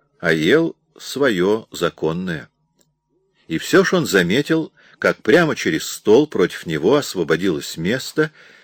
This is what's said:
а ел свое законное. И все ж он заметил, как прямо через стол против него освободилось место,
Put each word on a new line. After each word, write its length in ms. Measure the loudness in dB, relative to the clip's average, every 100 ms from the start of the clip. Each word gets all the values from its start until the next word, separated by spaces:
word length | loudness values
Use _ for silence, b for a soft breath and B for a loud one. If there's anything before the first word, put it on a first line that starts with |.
| _ _
а 120 | -2
ел 440 | 0 2 2 0 -6 _ -20
свое 720 | -12 -2 0 0 0 -2 -6
законное. 760 | -4 -4 -2 -4 -4 -6 -8 -12 _ _ _ _ _ _ _ _ _ -8
И 100 | -8
все 260 | 2 2
ж 100 | 2
он 120 | 0 2
заметил, 680 | 2 2 0 0 -2 -4 b b _
как 220 | -2 0
прямо 340 | 2 2 2 -2
через 320 | -4 -4 -6
стол 400 | -4 4 4 4
против 380 | 0 0 -2 -6
него 300 | -2 2 2
освободилось 840 | 0 -4 -2 0 0 -2 -6 -6
место, 540 | -4 -4 -4 -2 -2 b b b